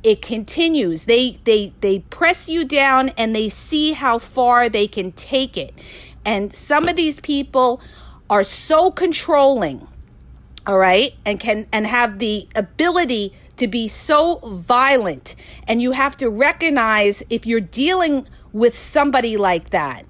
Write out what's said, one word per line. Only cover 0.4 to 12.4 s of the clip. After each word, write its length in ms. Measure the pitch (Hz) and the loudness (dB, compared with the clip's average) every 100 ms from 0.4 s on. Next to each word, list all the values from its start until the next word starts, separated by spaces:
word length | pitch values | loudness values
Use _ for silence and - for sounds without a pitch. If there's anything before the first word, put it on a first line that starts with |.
| 208 - 330 311 185 160 | -8 -2 0 2 -2 -4
They, 340 | - 233 254 - | 2 2 2 -2
they, 300 | - 214 202 - | 0 0 0 -4
they 200 | 202 190 | -2 -2
press 480 | - - 339 349 - | -4 -2 0 0 -4
you 160 | 320 | -4
down 460 | 269 285 277 262 262 | -2 0 2 2 0
and 240 | - 226 | -2 -2
they 140 | 220 220 | -2 -4
see 440 | - - 302 302 | -8 -4 -2 -2
how 260 | 311 269 233 | -2 -2 -2
far 500 | - 262 247 240 240 | -4 0 4 4 2
they 180 | 214 208 | 0 -2
can 260 | 220 185 | -2 -8
take 440 | - - 269 262 190 | -10 -4 -2 -2 -8
it. 180 | 135 - - - - - | -12 -16 -20 -20 -20 -10
And 280 | 208 226 202 | -4 -4 -6
some 360 | - - 294 330 | -10 0 0 2
of 80 | 349 | 0
these 240 | 320 294 | -2 -4
people 600 | - 285 277 269 254 254 - - - - - | -4 -4 -2 0 2 0 -10 -20 -20 -20 0
are 140 | 208 | 0
so 460 | 196 - - 311 359 | 0 -6 2 4 4
controlling, 960 | - 359 311 - 294 277 262 165 127 - - - - - - - - - | 2 -2 -2 0 4 4 4 -2 -6 -16 -20 -20 -20 -20 -20 -20 -12 0
all 120 | 196 | 4
right, 360 | 190 190 269 - | 4 4 2 -4
and 160 | 214 202 | -6 -4
can, 260 | 226 214 214 | -4 -4 -2
and 140 | 220 214 | -4 -2
have 320 | 240 240 196 | 0 -2 -2
the 300 | 220 208 | -4 -4